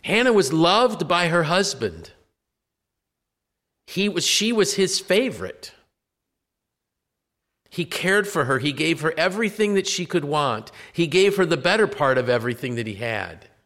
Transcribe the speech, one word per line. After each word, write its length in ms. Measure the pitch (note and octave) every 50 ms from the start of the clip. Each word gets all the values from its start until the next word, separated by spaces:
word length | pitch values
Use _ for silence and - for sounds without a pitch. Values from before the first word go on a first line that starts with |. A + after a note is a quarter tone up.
| -
Hannah 300 | - F3 A3 B3 B3+ A#3
was 200 | G3+ F3+ - E3
loved 540 | D#3+ E3 E3+ F#3+ A3 B3 B3 G#3+ - C#4
by 220 | - F3 F3 F3 E3+
her 160 | E3 F3 E3
husband. 640 | D3 E3+ F#3+ G3+ G3 - C3 A#2 G2+ D#2+ E2 - - - _ _ _ _ _ _ _ _ _ _ _ _ _ _ _ _ _ _ _ _ _ _ _ _ _ _ _ _ _ _ _ _ _ _
He 220 | - - F3 G3 G#3
was, 180 | F3+ E3+ E3
she 240 | - - - G3+ A3+
was 240 | A#3+ A3 G3 - -
his 240 | - F#3+ F3+ - -
favorite. 760 | - - F3+ G#3 C4 B3+ D3+ G2 F#2 - - - - - - _ _ _ _ _ _ _ _ _ _ _ _ _ _ _ _ _ _ _ _ _ _ _ _ _ _ _ _ _ _ _ _ _ _ _ _ _ _ _
He 160 | - - E3+
cared 420 | - - - - F3+ F#3+ G#3 G3
for 200 | G3+ - E3+ C#3
her. 120 | B2 C#3 C3
He 140 | C3+ D3 C#3
gave 300 | B2+ D#3 D#3+ E3 C3+ C#3+
her 120 | D#3+ D#3+
everything 580 | - E3 F#3 F3+ G#3 A#3 G#3 G#3+ - G#3+ G#3 G3+
that 120 | G3 F#3+
she 200 | - - - F3+
could 180 | - - F3 D3
want. 480 | C#3+ D#3 D3+ D3 C3+ A2+ G#2+ A2+ - - - - - _
He 140 | - E3+
gave 300 | D#3+ D3+ F#3 F#3+ G3+ G3
her 100 | F#3+ F#3
the 100 | E3 E3+
better 300 | D3 B2+ F3 G3 A3 G#3+
part 320 | - - - D3 C3+ C3 B2+
of 100 | B2 A#2+
everything 460 | A#2+ A#2+ A2+ B2 A#2+ A2+ - C3 A#2+
that 140 | A#2 A#2 A2
he 60 | G#2
had. 520 | F#2+ A2+ A#2 A2+ G#2 F#2+ F2+ E2 E2 - - _ _ _